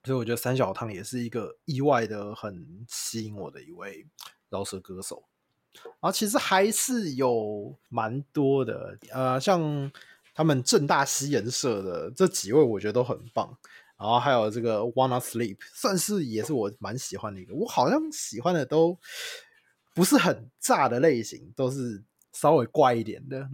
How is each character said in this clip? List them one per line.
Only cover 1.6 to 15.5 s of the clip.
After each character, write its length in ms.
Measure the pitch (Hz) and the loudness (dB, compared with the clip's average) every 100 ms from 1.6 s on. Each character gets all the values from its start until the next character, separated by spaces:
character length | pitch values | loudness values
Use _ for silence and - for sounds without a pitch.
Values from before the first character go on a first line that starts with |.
意 160 | - 131 | -6 0
外 260 | 143 127 110 | 4 4 2
的 280 | 107 104 | -6 -8
很 500 | 104 107 90 - 90 120 | -10 -10 -12 -16 -18 -12
吸 380 | - - 117 | -10 -8 -8
引 100 | 107 | -8
我 160 | 104 78 | -10 -12
的 120 | 71 | -14
一 100 | - | -18
位 340 | 87 98 82 151 - - _ - | -14 -14 -14 -20 -20 -20 _ -10
饶 120 | 95 | -8
舌 160 | 98 95 | -6 -10
歌 220 | - 92 | -12 -12
手。 240 | - - _ _ _ _ _ | -12 -14 _ _ _ _ _
然 260 | - - - | -20 -20 -4
后 120 | 165 | -2
其 160 | 190 208 | 0 0
实 80 | 247 | 0
还 340 | - 190 202 | 2 4 4
是 440 | 214 - 247 185 | 2 -2 -2 -2
有 600 | 127 131 117 107 107 104 139 - | 0 2 2 -2 -6 -10 -14 -8
蛮 320 | 117 110 127 143 | -4 -2 -4 -6
多 320 | 156 139 139 | 0 2 2
的， 320 | 131 - - 98 - | 0 -4 -10 -14 -10
呃， 300 | 131 131 127 | -4 0 0
像 500 | 202 180 151 147 139 - - - _ | 2 2 2 -2 -6 -10 -20 -20 _
他 100 | - | 0
们 180 | 160 135 | 4 4
政 240 | 127 202 143 | 4 4 4
大 160 | 160 | 2
西 280 | 139 - 143 | 2 -2 0
研 200 | 131 110 | 0 0
社 320 | - 131 104 | -2 0 -2
的 280 | 95 85 80 | -2 -6 -4
这 180 | 127 185 | 2 2
几 240 | - 92 | 2 2
位 100 | 135 | 4
我 160 | 131 101 | 4 2
觉 100 | 104 | 0
得 40 | |
都 100 | 113 | 0
很 160 | 123 - - | 0 -4 -6
棒， 240 | - - - _ - _ - | -4 -4 -8 _ -20 _ -8
然 100 | 101 | 2
后 140 | 120 | 2
还 120 | 139 | 4
有 180 | 123 110 | 4 2
这 100 | 113 | 0
个 200 | 117 107 | -2 0
Wanna 380 | 117 127 127 123 | 0 2 2 2
Sleep， 380 | - 117 117 | -2 -4 -4